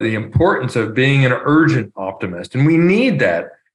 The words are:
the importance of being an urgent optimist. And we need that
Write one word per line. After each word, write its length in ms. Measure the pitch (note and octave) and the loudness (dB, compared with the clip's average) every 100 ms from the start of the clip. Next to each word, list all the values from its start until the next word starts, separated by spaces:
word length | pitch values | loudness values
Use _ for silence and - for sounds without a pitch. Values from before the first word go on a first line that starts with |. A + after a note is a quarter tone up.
the 140 | A2+ A2 | -6 -4
importance 600 | G#2 - F3 G3+ B2+ A#2+ | -4 0 0 0 -2 -2
of 180 | A2 | -2
being 300 | A2+ C3 C#3 | 0 2 2
an 80 | C3 | 2
urgent 640 | B2 - D3+ D#3 C3 G#2 - | 0 2 2 4 2 -2 -8
optimist. 600 | F#2+ G2 G2 F2 - B2+ | -10 -8 -8 -10 -8 0
And 100 | D3 | 2
we 100 | E3 | 2
need 440 | E3+ G3+ B3+ D#3+ | 2 2 0 0
that 320 | G#2 E2+ - - _ | 0 -2 -6 -14 _